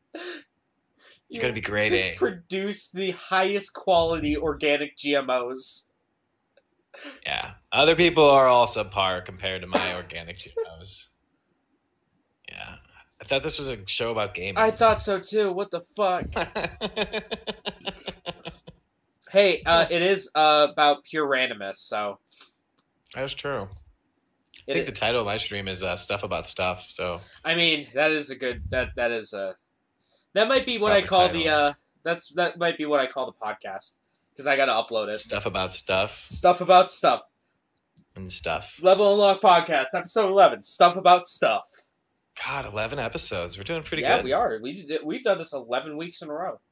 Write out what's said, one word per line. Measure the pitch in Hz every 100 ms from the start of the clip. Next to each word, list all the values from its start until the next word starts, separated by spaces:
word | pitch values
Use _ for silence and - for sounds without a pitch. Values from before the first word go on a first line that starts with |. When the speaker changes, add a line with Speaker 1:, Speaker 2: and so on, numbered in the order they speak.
| _
Speaker 1:
It's | 320 349 320 - _ _ _ _ _ _ - _
Speaker 2:
You | -
Speaker 1:
gonna | 123
be | 110
great, | 101 104 107
Speaker 2:
just | 117 95
Speaker 1:
eh? | -
Speaker 2:
produce | - 180 - 190 202 202 -
the | 180 190
highest | 170 - 190 190 202 -
quality | - - 170 165 165 151 147
organic | 156 143 151 143 143 -
G | 143 143
M | 131
Os. | 127 123 131 127 - - _ _ _ _ _ _ _ _ _ _ - 294 - -
Speaker 1:
Yeah. | 71 - - -
Other | 113 151 165
people | 170 160 147
are | 139 131
all | 123 117
subpar | 110 101 101 95 92
compared | 90 92 95 92
to | 90
my | 92 92 90
organic | 87 87 82 92
G | - 453
M | 196 82
Os. | 95 - - _ _ _ _ _ _ _ _ _ _ _ _ _ -
Yeah. | - - - _ _ _ -
I | -
thought | 135
this | 151 151
was | 139
a | 113 98
show | - 117
about | 110 101
gaming. | - 95 143
Speaker 2:
I | 220
thought | - 226 208
so | 214 190
too. | - 214 202
What | 180 202
the | 170
fuck? | - - 196 175 - 214
Speaker 1:
<laughs> | 165 214 175 - 214 - 202 214 - 226 - - 202 - 196 - - - - - - - - - _ _ _ _ -
Speaker 2:
Hey, | 196 202 165
uh, | 160 165 165
Speaker 1:
Yeah. | 170
Speaker 2:
it |
is, | 180 196 -
uh, | 151 151 151 143
about | 151 147 147 -
pure | 156 143
randomness, | 131 127 107 98 95
so. | - 107 104 95 _ - - _ _ _ _ _ _
Speaker 1:
That's | - 135
true. | - 143 131 98
I | - _ _ _ _ _ _ _ - -
Speaker 2:
It |
Speaker 1:
think | 156 139
Speaker 2:
i- |
Speaker 1:
the |
title | 104 110 120
of | 104
my | 107
stream | - 101 98
is, | 90
uh, | 92 90
"Stuff | - 101
About | 98 87 80
Stuff." | - 90 90 -
So. | - 90 87 - - 156
Speaker 2:
I |
mean, | 170 170 151 143
that | 123 156
is | 156 139
a | 127
good, | 127 120 -
that, | 127 120 -
that | 120
is | 117 104
a, | 101 95 - _ _ _ _ _ _ _
that | 190 226
might | 262 262
be | 233
what | 208
I | 202
Speaker 1:
Proper | 180
Speaker 2:
call | 185 180
the, | 170
Speaker 1:
title. | 160 151
Speaker 2:
uh, | 147 143 _ _
that's, | 160 170 -
that | 151 175 170
might | 170 156
be | 151
what | 147
I | 127
call | 135 127
the |
podcast, | - 107 101 107 95 - - _ _ _ -
'cause | 139
I | 139
gotta | 135
upload | 113 - 113 104
it. | 107
Speaker 1:
Stuff | - 104 110
About | 95 -
Stuff. | - - 95 104 - -
Speaker 2:
Stuff | - 175 180
About | 175 180 185
Stuff. | - 156 120 - _ _ _ _ _ _ _ _ -
Speaker 1:
And | 92
stuff. | - 85 80 - -
Speaker 2:
Level | 180 196 208
Unlock | 202 202 190
Podcast, | 208 175 165 147 127
episode | 180 - 226 196
eleven, | 196 175 208
Stuff | - - 180 180
About | 180 180 180
Stuff. | - 135 104 - - _ _ _ _ _ -
Speaker 1:
God, | - 139 117
eleven | 104 113 139
episodes. | 113 165 - 98 87 98
We're |
doing | 98 165
pretty | 156 156
Speaker 2:
Yeah, | 139 -
Speaker 1:
good. | 127
Speaker 2:
we |
are. | 160 226 110
We | 123
did, | 190 147 156 151
we've | 247
done | 233 180
this | 160
eleven | 139 117 123 156 151
weeks | 175 -
in | 160
a |
row. | 151 185 - _